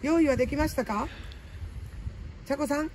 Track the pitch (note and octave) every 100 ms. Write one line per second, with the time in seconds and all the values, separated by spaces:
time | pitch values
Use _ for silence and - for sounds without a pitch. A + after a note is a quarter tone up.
0 | C#4 E4+ D4+ B3+ B3+ C#4+ D4+ - A3+ G#3
1 | D4 - - - - - - - - -
2 | - - - - - C#4 D4 C#4+ D#4